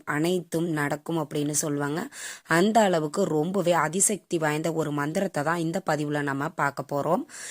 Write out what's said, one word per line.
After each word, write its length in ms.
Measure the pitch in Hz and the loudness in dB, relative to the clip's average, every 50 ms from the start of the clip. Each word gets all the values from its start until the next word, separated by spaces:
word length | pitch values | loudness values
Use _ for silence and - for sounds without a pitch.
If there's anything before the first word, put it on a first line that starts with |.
| - | -4
அனைத்தும் 640 | - 151 147 156 170 185 180 165 - - 165 170 170 | -4 -2 0 0 2 0 0 -2 -2 -2 -2 -2 0
நடக்கும் 480 | 156 151 143 143 151 147 - - 170 165 | 0 0 0 -2 -2 -4 -4 -4 -2 -2
அப்படின்னு 340 | 151 - 151 151 147 143 | -2 -2 -2 -2 -2 0
சொல்லுவாங்க. 500 | 151 143 - 156 143 143 147 143 147 175 233 285 - - - - - - - - | -2 -2 -2 -2 -2 -2 -2 -2 -2 -4 -6 -8 -10 -14 -14 -14 -14 -16 -2 2
அந்த 320 | 170 165 185 214 214 233 | 4 4 4 6 6 6
அளவுக்கு 440 | 214 190 180 165 156 151 - 196 196 | 6 6 4 2 0 0 0 0 0
ரொம்பவே 500 | 165 156 151 151 180 190 202 170 175 175 | 2 2 0 0 2 0 0 2 4 4
அதிசக்தி 680 | 160 147 156 156 196 190 - 214 165 - _ 180 165 | 4 2 0 0 0 0 0 0 -2 -4 _ -2 0
வாய்ந்த 320 | 156 151 151 151 160 170 160 | 2 2 0 0 0 -2 -2
ஒரு 180 | 160 156 151 | 0 -2 -2
மந்திரத்தை 520 | 147 147 143 151 160 196 202 180 - 151 143 | 0 -2 -2 0 0 0 -2 0 -2 -2 0
தான் 140 | 156 170 175 | 0 0 0
இந்த 240 | 165 165 170 196 - | 0 -2 -2 -2 -2
பதிவுல 360 | - 156 147 151 147 147 147 | 0 0 0 0 -2 -2 -2
நம்ம 280 | 143 143 139 139 143 165 | -2 -2 -2 -2 -4 -4
பார்க்க 360 | - - 151 139 - - 135 - | -2 -2 -2 -2 0 -4 -6 -4
போறோம். 340 | 143 143 139 147 175 226 320 - - - - - | -4 -2 2 2 2 0 0 -6 -10 -14 -14 -14